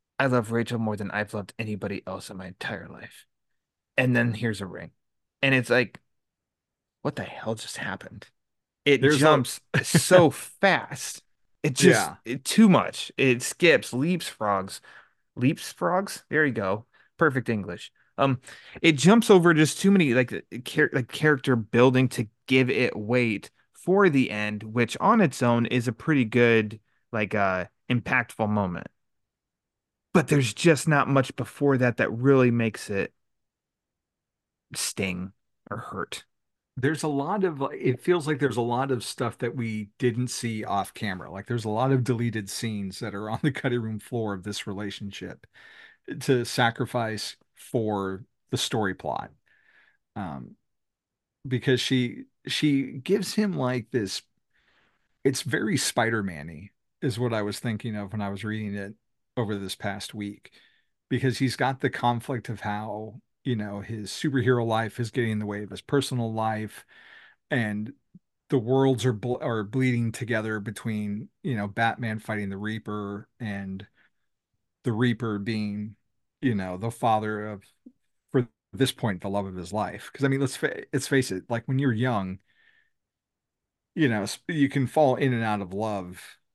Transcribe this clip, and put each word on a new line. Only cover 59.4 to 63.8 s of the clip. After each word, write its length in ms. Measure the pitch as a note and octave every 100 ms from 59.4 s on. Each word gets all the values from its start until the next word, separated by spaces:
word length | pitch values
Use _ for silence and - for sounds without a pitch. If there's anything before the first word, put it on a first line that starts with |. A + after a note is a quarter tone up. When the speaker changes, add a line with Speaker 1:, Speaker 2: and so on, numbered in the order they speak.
| G#2 G2+
Speaker 2:
this 180 | F#2+ -
past 380 | G#2 G2 -
week, 380 | G#2+ G#2 - - _ _ _ _ _ -
because 300 | B2 C3 A#2
he's 180 | C3 -
got 240 | C3 C3
the 100 | D3
conflict 580 | - A#2+ A#2 - B2 -
of 120 | G#2+
how, 600 | G#2+ G#2 A2 G#2+ A2 A2+ _ _
you 120 | C3+ A2+
know, 240 | G#2 G2+